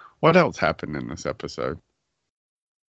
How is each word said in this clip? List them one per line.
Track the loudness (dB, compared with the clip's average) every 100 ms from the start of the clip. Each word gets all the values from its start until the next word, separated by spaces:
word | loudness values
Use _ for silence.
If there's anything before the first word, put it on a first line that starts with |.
| -20 _
what | 4 6
else | 4 0
happened | -2 -2 -6 -8
in | -8
this | -8 -8
episode? | -8 -8 -6 -6 -8 _ _ _ _ _ _ _ _ _ _